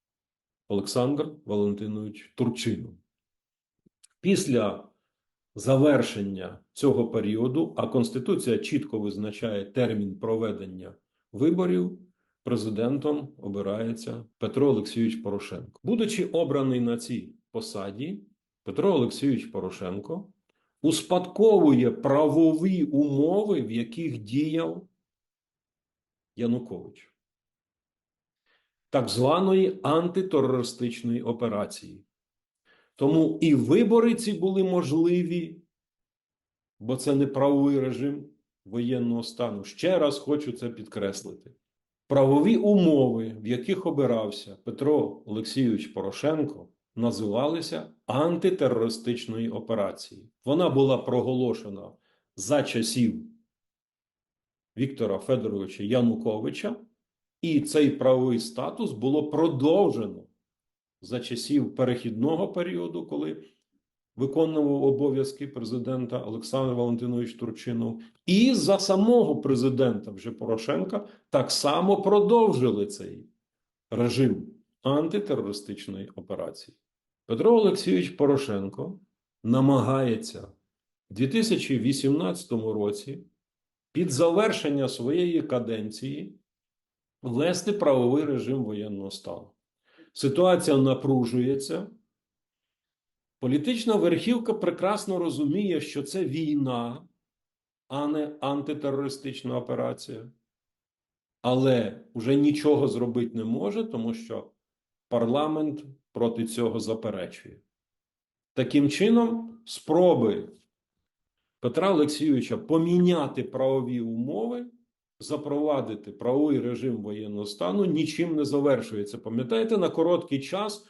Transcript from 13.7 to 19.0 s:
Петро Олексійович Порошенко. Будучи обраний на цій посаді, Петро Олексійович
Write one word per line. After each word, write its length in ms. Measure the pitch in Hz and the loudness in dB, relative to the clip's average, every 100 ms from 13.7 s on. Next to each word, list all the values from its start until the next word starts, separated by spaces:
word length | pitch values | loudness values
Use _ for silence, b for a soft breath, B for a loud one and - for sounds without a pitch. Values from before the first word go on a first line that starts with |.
| 104 113 113 - 120 117 _ | -4 -4 -6 -10 -12 -14 _
Петро 300 | 110 131 143 | -6 2 2
Олексійович 480 | 117 104 117 113 - | 2 0 0 0 0
Порошенко. 640 | 101 101 - 90 - - | -6 -6 -8 -12 -14 -10
Будучи 400 | - 226 220 - | -2 -2 0 -2
обраний 560 | 175 165 151 139 135 123 | -2 0 0 0 0 0
на 160 | 117 117 | 0 -2
цій 380 | - 117 90 - _ | -4 -8 -8 -18 _
посаді, 680 | 113 113 104 98 101 151 202 - _ _ _ | -10 -10 -8 -10 -10 -10 -10 -16 _ _ _
Петро 300 | - - 190 | -8 0 2
Олексійович 540 | 165 | 4